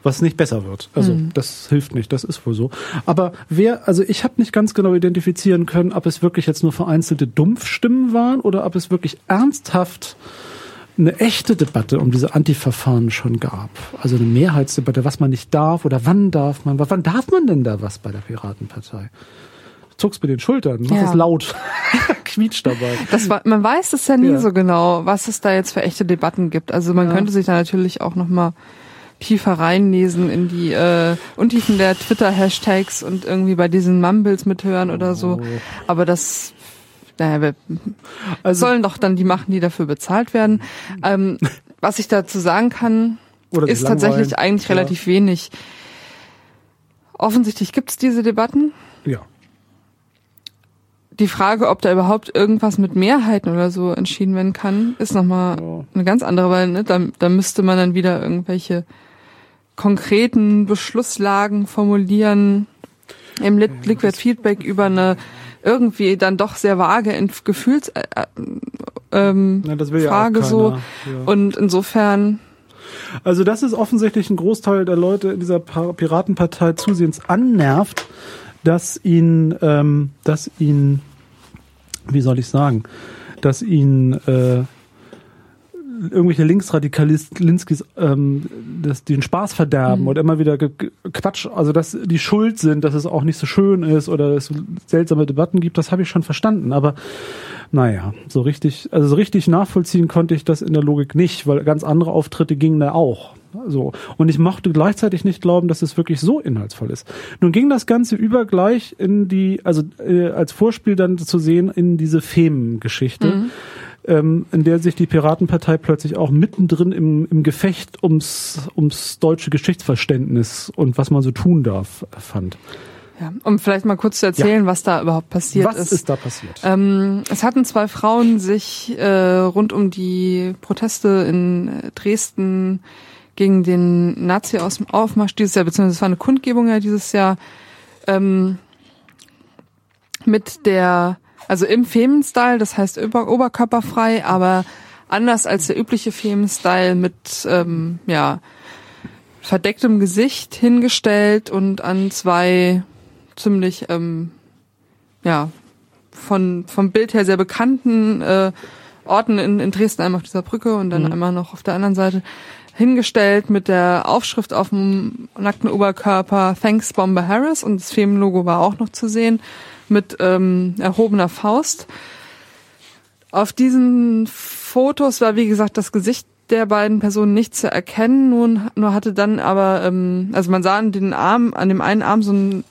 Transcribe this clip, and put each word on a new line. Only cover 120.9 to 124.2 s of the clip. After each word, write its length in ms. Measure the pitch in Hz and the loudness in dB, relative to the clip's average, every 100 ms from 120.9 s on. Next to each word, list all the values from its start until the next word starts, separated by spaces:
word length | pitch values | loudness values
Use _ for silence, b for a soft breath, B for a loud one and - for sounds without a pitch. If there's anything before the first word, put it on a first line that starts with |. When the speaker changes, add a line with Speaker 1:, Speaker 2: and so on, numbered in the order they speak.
| 120 | 0
Speaker 1:
was 120 | 135 | 0
man 120 | 143 | 2
so 100 | 131 | 0
tun 320 | 117 180 170 | 0 2 2
darf, 420 | 117 95 101 - - - | 2 -2 -6 -12 -18 -18
fand. 400 | - 104 92 - B B B B B B | -10 -8 -8 -10 B B B B B B
Speaker 2:
Ja, 140 | 160 202 | -12 -6
um 140 | 226 208 | 0 0
vielleicht 280 | - 196 208 | 0 0 0
mal 100 | 196 | 0
kurz 240 | 220 - | -2 0